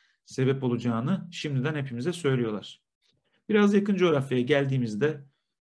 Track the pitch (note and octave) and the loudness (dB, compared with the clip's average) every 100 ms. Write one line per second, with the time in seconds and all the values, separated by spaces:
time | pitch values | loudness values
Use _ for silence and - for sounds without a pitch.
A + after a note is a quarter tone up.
0 | _ _ _ - C3 C3+ C3 A#2 A#2+ A2+ | _ _ _ -2 0 0 0 -2 -2 -2
1 | C3+ F#3 - - D3+ C3+ C#3 D3+ C#3 A#2+ | -2 -4 -6 -10 -4 -2 -2 -4 -6 -6
2 | D3 E3+ C#3 C3 A#2 G#2 - - _ _ | -6 -2 0 0 -2 -4 -10 -20 _ _
3 | _ _ _ _ - G#3+ G3+ G3+ G3+ F#3+ | _ _ _ _ 0 4 6 4 2 2
4 | F3+ C#3+ C3+ B2+ B2 C#3+ C#3 C3 A2+ G#2 | 4 2 2 -2 2 2 2 0 -2 0
5 | D3 - - _ _ _ | -2 -2 -12 _ _ _